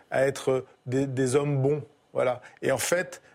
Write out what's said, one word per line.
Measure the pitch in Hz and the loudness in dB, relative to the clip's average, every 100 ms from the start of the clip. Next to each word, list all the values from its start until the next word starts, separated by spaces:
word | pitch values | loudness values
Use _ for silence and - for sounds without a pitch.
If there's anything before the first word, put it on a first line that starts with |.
| - | -4
à | 131 | 0
être | 135 135 - 131 - _ 131 | 0 0 0 0 -2 _ -4
des, | 131 139 | -2 0
des | 127 127 143 | 0 2 2
hommes | 143 139 | 2 2
bons. | 135 147 - _ _ | 2 0 -4 _ _
Voilà. | 131 127 120 - - | -2 -2 -2 -8 -6
Et | 131 | -2
en | 131 | -2
fait, | - 175 180 - - | 0 -2 -2 -10 -20